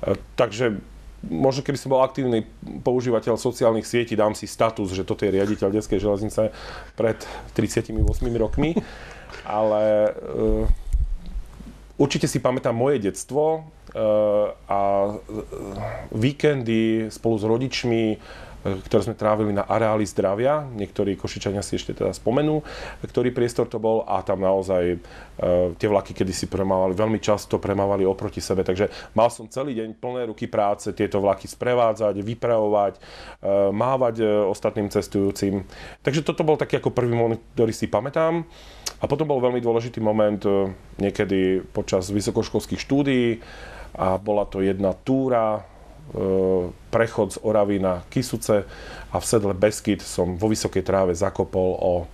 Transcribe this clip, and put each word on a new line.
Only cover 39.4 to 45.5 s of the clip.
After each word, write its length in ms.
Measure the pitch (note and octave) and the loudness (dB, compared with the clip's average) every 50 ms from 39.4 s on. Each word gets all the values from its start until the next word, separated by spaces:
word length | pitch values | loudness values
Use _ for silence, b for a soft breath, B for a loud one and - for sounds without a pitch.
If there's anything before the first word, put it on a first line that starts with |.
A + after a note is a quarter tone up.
veľmi 160 | A#2+ B2 B2 B2 | 2 2 2 2
dôležitý 400 | A#2+ A#2 A2+ A#2 A#2 B2 A#2+ - A2 | 2 2 2 2 0 -2 -6 -2 0
moment, 320 | G#2+ G#2+ A2 G#2+ G#2 G#2+ G2 - | 2 4 4 4 4 2 2 2
e, 240 | G#2 G2 G2 G2 F#2+ F#2+ F#2 - - - - | 2 4 4 2 0 -2 -8 -16 -20 -6 -2
niekedy 640 | F#2+ G2+ F#2+ - G#2 F#2 G2 F#2+ F#2 F#2 F#2+ F#2 - - - | -2 -2 0 0 0 2 2 4 4 4 2 2 -2 -4 -6
počas 400 | - G2 - - F#2+ F2+ F#2+ G2+ | -6 -4 0 0 0 0 0 -2
vysokoškolských 640 | G#2 F#2+ A#2 G2+ A#2 G#2+ - - A2 - - - - | 0 0 0 0 0 -2 0 -2 -4 -2 -2 -6 -6
štúdií 640 | - - C#3 C#3 D3 C#3 C3+ B2+ B2 A#2 A2+ A2+ B B B B B B B B B B B - | -2 0 0 0 2 2 2 2 2 2 0 -2 B B B B B B B B B B B -2
a 240 | - F#2 F#2+ F#2+ | 0 0 0 0
bola 240 | G2 G#2+ G#2 G#2 G2+ | 0 0 0 0 0
to 160 | - - G2 | 0 -2 0
jedna 320 | F#2+ G2 G2 F#2 G2+ F#2+ F2+ | 0 0 2 2 0 0 0
túra, 720 | - - - C3 C3+ C3+ C3 B2 A#2 A2+ A2 | -2 -2 -2 0 0 2 2 2 2 2 2